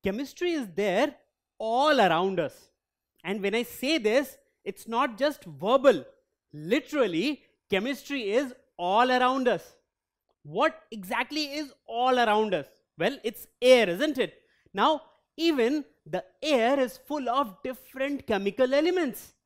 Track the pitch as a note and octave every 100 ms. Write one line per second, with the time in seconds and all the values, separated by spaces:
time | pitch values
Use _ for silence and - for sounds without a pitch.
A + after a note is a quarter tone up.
0 | G3 G3+ C#4 - F4+ D#4+ A3 D#3+ G3+ F#3
1 | D4 - _ _ _ _ A3 A#3 D4+ C#4
2 | A#3+ E3 F#3+ F#3 D3 - _ _ _ _
3 | _ _ F3 G#3 G3 A3 A#3 - C4 D#4+
4 | G#3 A#3+ C#4 - _ _ - F#3+ - A3+
5 | C#4 G#3 C#4+ C#4 F3+ C#3 F#3 C4 C4+ F3
6 | A#2+ _ _ _ _ D3 D#3 C4+ - D4+
7 | A3 E3 A#3+ C#4+ _ _ _ G3 A3+ C#4+
8 | - C#4 G#3 A3 C#4 - _ - F3 G3+
9 | B3+ B3+ B3+ C4+ B3+ F3+ - _ _ _
10 | _ _ _ _ D3 E3 D#4 - _ A3+
11 | F#3 A#3 B3+ D4 D4 C#4+ D4 - - A3+
12 | B3+ B3+ A#3 G#3+ A3 F3 C3+ _ _ -
13 | F3+ C#4 A3+ - - _ B3+ B3+ G3+ F3
14 | D#4 C4+ F3+ - _ _ _ G3 B3+ D#4
15 | - _ _ - E4 D4 A#3 D4+ C4+ _
16 | - F3+ - _ D4+ C4+ A3+ C#4 B3+ -
17 | - D4 B3 B3+ B3+ F#3 G#3 - - C4
18 | C4+ C#4 - G3+ G3 G3 B3+ C#4 D#4+ F#4
19 | D4 - - _